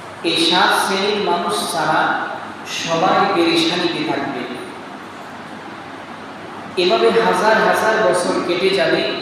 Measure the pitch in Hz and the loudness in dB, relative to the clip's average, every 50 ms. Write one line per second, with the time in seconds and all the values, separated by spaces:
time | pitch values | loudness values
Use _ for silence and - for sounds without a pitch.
0 | - - - - - 170 160 165 165 - 175 185 202 - - - - - 190 196 | -14 -14 -10 -6 -2 -2 0 2 2 4 4 4 4 4 4 2 0 0 0 0
1 | 202 208 214 202 180 175 175 196 202 208 208 208 214 - - 160 151 151 160 170 | 0 0 0 0 0 0 0 0 0 -2 -2 -2 -2 -2 -2 0 0 2 2 2
2 | - - - - - - - - - - - - - - - - - 160 165 165 | 2 2 0 -2 -4 -6 -8 -8 -10 -12 -12 -12 -10 -8 -8 -6 -4 -2 0 2
3 | 180 196 160 - - 196 180 170 170 165 165 165 160 165 175 180 165 170 - - | 2 4 4 4 2 2 2 2 2 4 4 2 2 2 0 0 0 -2 -2 -2
4 | 151 160 - 139 135 123 - 123 123 - - - - - - - - - - - | -2 -2 -2 -2 -4 -4 -6 -6 -8 -8 -10 -10 -12 -12 -12 -14 -14 -14 -14 -14
5 | - - - - - - - - - - - - - - - - - - - - | -14 -14 -14 -14 -14 -14 -14 -14 -14 -14 -14 -14 -14 -14 -14 -14 -14 -14 -14 -14
6 | - - - - - - - - - - - - - - - 180 180 180 226 226 | -14 -14 -14 -14 -14 -14 -14 -14 -14 -14 -14 -14 -14 -6 -2 0 2 2 4 4
7 | 226 233 - - - 185 185 - 202 220 220 202 - - - - 214 220 220 214 | 4 4 4 4 4 4 2 4 4 4 4 4 4 4 2 2 2 2 2 4
8 | 214 180 175 180 - 185 175 156 - 175 170 170 190 185 196 185 160 147 170 - | 4 4 2 2 0 0 0 0 0 0 0 2 2 2 2 2 2 2 2 2
9 | - - - - | 0 -2 -4 -6